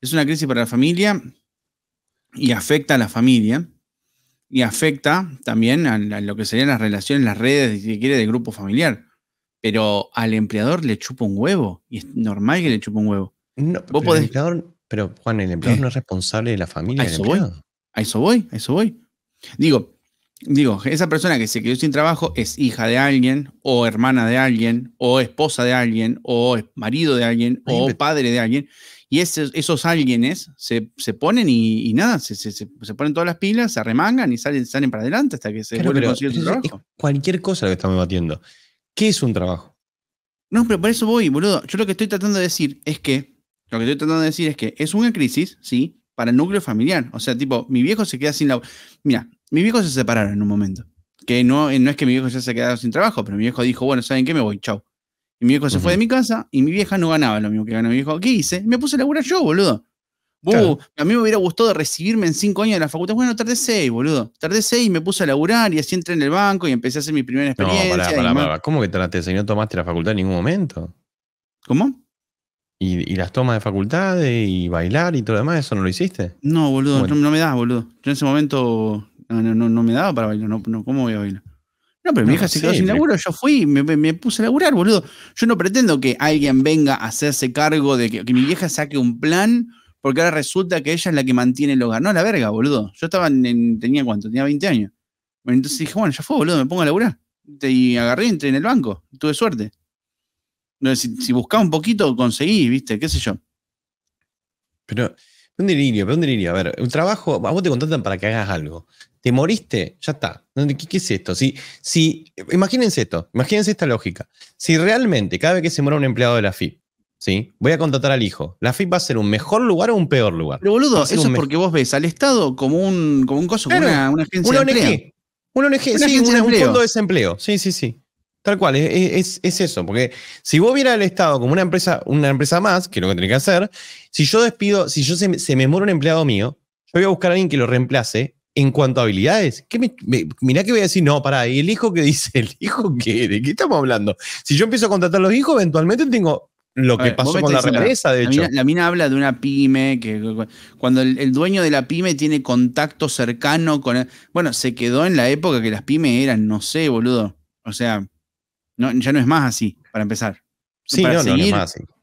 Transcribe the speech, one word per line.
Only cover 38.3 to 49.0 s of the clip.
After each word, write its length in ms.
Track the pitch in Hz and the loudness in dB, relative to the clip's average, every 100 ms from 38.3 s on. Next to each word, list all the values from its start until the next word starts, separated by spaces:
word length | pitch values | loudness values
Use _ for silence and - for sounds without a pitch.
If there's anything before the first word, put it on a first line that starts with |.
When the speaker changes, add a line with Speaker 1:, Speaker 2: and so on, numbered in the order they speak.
| 76 _ _ _ _ _ - | -6 _ _ _ _ _ -2
Speaker 2:
¿Qué 140 | 214 | 0
es 120 | 202 | 0
un 100 | 131 | -2
trabajo? 440 | 98 92 87 - _ _ _ _ _ _ _ _ | -2 -4 -6 -10 _ _ _ _ _ _ _ _
Speaker 1:
No, 160 | 214 233 | -2 0
pero 120 | 202 | 0
por 80 | 202 | 0
eso 160 | 226 220 | 0 2
voy, 240 | 233 185 | 2 2
boludo. 340 | 135 196 190 - | 0 0 -2 -4
Yo 120 | 196 | -6
lo 80 | 214 | -4
que 60 | |
estoy 140 | 190 214 | -2 -2
tratando 300 | 202 202 196 | -2 -2 -2
de 60 | |
decir 380 | 180 - 147 139 - | -2 -2 -4 -4 -8
es 140 | 151 | -8
que, 400 | - 135 139 _ _ _ _ | -2 -4 -4 _ _ _ _
lo 80 | 113 | -4
que 60 | 113 | -2
estoy 120 | 143 | -2
tratando 220 | 156 160 | -2 0
de 60 | 160 | -2
decir 240 | 156 165 | -2 -4
es 80 | 143 | -4
que 180 | 110 - | -8 -6
es 160 | 156 | -4
una 200 | 196 240 | 0 0
crisis, 440 | 226 135 135 180 - | 0 -2 -2 -4 -8
¿sí? 400 | - 123 135 _ _ - | -6 -2 -2 _ _ -6
Para 160 | 120 | 0
el 60 | 123 | 2
núcleo 220 | 170 196 | 2 -2
familiar. 480 | 156 110 127 180 123 | -2 -2 0 0 -4
O 60 | 110 | -8
sea, 180 | 120 120 | -6 -4
tipo, 280 | 139 123 113 | -2 -4 -2
mi 120 | 127 | 0
viejo 220 | 131 214 | 0 0
se 160 | 208 127 | -2 -4
queda 140 | 147 | -4
sin 160 | 143 147 | -2 -2
la... 100 | 123 - - - _ | -2 -4 -20 -20 _